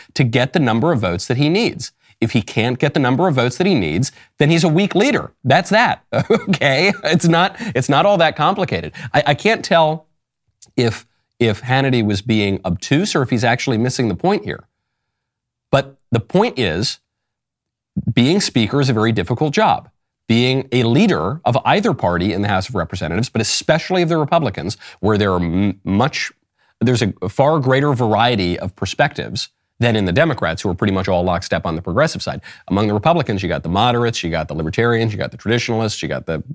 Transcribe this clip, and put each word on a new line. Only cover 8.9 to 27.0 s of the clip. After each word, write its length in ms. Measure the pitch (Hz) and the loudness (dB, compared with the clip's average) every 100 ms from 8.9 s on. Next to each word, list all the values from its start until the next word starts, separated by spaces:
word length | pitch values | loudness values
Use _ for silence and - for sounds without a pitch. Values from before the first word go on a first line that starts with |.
| - 131 | -12 -4
I, 80 | 147 147 | 0 0
I 60 | |
can't 300 | 147 208 226 | 0 0 0
tell 420 | - 175 156 160 - _ _ _ _ _ - - | 2 2 2 -2 -10 _ _ _ _ _ -8 -2
if, 300 | 117 - - _ _ - | -2 -2 -12 _ _ -2
if 220 | 117 101 | 0 0
Hannity 420 | 123 131 135 123 | 0 2 2 2
was 160 | 104 98 | 0 0
being 400 | 120 110 101 95 | 0 0 0 -2
obtuse 520 | 92 87 - 143 214 | -4 -4 0 0 2
or 80 | 160 | 0
if 80 | 123 | 0
he's 140 | 123 | 0
actually 340 | 117 123 - 113 | 0 0 0 0
missing 300 | 123 131 113 | 0 -2 -2
the 60 | |
point 300 | 90 180 208 | 0 0 -2
here. 240 | 208 - - _ _ _ _ _ _ _ _ _ _ | -4 -12 -14 _ _ _ _ _ _ _ _ _ _
But 260 | 135 139 - _ | 0 0 -10 _
the 100 | 117 | -4
point 380 | - 185 233 135 | 0 0 0 0
is, 420 | 101 82 - - _ _ _ _ _ _ _ _ _ - - | -2 -2 -4 -8 _ _ _ _ _ _ _ _ _ -8 -2
being 280 | 117 127 196 | 2 2 2
Speaker 400 | - 127 107 139 | 0 0 0 0
is 80 | 135 | 0
a 40 | |
very 200 | 110 110 | 2 0
difficult 420 | 110 87 120 151 | 0 -2 -2 -2
job. 340 | 208 208 - - _ _ _ - | 2 2 0 -4 _ _ _ 0
Being 420 | 113 123 131 135 | 2 2 0 0
a 100 | 123 | 0
leader 580 | 113 131 214 110 87 151 | 2 4 2 2 -2 -2
of 120 | - 131 | 0 0
either 300 | 123 185 208 | 2 2 0
party 380 | 139 90 87 98 | -2 -2 0 0
in 100 | 92 | -2
the 60 | 101 | 0
House 200 | 95 - | -2 -2
of 60 | |
Representatives, 540 | 92 82 90 80 87 127 | -4 -4 -6 -4 -4 -2
but 120 | 113 | -2
especially 600 | 113 - - 160 - 185 | -2 -2 0 0 0 0
of 60 | 165 | 0
the 80 | 165 | 0
Republicans, 600 | 143 170 127 - 82 - - - | 0 0 0 -4 -8 -8 -14 -4
where 180 | 92 104 | 0 2
there 160 | 101 | 2
are 80 | 90 | 0
m-, 400 | 85 90 101 - | 0 0 0 -2
much, 480 | - 98 139 - - - _ _ _ - | -2 0 0 -2 -10 -12 _ _ _ -2
there's 220 | 120 120 | 0 2